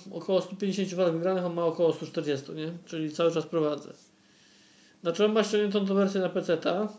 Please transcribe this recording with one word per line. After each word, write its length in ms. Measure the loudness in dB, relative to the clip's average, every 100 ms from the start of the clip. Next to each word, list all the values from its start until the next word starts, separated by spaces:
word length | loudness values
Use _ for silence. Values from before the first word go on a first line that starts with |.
| -10
około 300 | -10 0 0
stu 140 | 0 -4
pięćdziesięciu 400 | -2 0 -2 2
walk 180 | 2
wygranych, 320 | 2 0 0 0
on 80 |
ma 120 | 0 0
około 280 | 2 2
stu 120 | 2 -4
czterdziestu, 480 | -4 -2 -4 -4
nie? 180 | -8 -8 -10 -10
Czyli 260 | -6 -6
cały 200 | 0 2
czas 140 | 2 -2
prowadzę. 480 | 0 0 -2 -8 -18 -20 _ _ _ _ _ _ _ -20 _
Znaczy 240 | -6 2 2
on 80 |
ma 100 | 4
ściągniętą 420 | 2 2 2 2 2
tą 80 |
wersję 280 | 4 2 2
na 80 | 0
peceta. 640 | -2 0 0 2 0 -2